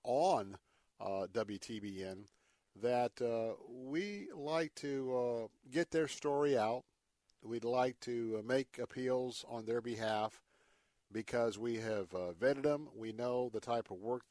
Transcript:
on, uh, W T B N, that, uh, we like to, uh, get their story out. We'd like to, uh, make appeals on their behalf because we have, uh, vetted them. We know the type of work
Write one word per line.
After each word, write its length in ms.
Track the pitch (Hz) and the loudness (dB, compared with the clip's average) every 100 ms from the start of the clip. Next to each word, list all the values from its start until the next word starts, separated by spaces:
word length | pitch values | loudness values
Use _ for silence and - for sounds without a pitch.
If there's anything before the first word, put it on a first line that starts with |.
on, 560 | 113 131 185 139 98 95 _ _ _ - | 0 2 4 2 0 -10 _ _ _ -8
uh, 280 | 98 98 95 | -4 -2 -2
W 260 | 110 104 101 | -2 -2 -4
T 220 | - 110 | -8 -8
B 220 | 101 95 | -8 -6
N, 240 | 95 95 104 _ _ _ _ 98 | -8 -8 -14 _ _ _ _ -2
that, 400 | 117 123 120 - | 2 4 2 0
uh, 320 | 120 113 113 - - | 0 0 -2 -4 -10
we 580 | 127 131 156 202 202 - | -12 -6 -4 -2 -6 -10
like 400 | 156 147 160 156 | -8 -2 0 0
to, 420 | - 143 139 127 127 | -4 -4 -2 0 2
uh, 320 | 123 117 110 _ 127 | 2 0 -4 _ -4
get 220 | 151 165 | -2 2
their 160 | 160 151 | 2 0
story 500 | - 147 143 147 123 | -2 0 4 4 6
out. 260 | 110 127 - _ _ _ _ _ | 4 0 -6 _ _ _ _ _
We'd 220 | 104 117 | -6 -2
like 360 | 117 127 127 - | 2 4 4 0
to, 360 | 123 120 113 107 | -4 -2 0 -2
uh, 20 | |
make 360 | 110 135 131 - | 2 2 0 -6
appeals 680 | 120 131 127 127 127 - - | -6 -2 2 2 0 -6 -8
on 160 | 117 | -6
their 160 | 110 120 | -2 0
behalf 600 | 120 110 110 107 110 - _ _ _ _ _ _ _ | 0 -2 0 2 0 -4 _ _ _ _ _ _ _
because 440 | 107 - 120 117 101 | -6 0 2 2 2
we 200 | 117 113 | -2 -2
have, 360 | 110 104 90 | 0 -2 -2
uh, 200 | 92 90 | -2 -4
vetted 320 | 82 127 139 | 2 2 4
them. 240 | 147 147 151 | 2 0 -4
We 200 | 110 113 | -8 -8
know 360 | 110 123 123 123 | -2 0 0 0
the 120 | 110 | -2
type 320 | - 120 - | 0 0 0
of 60 | 92 | -6
work 260 | 110 123 - | -4 -4 -6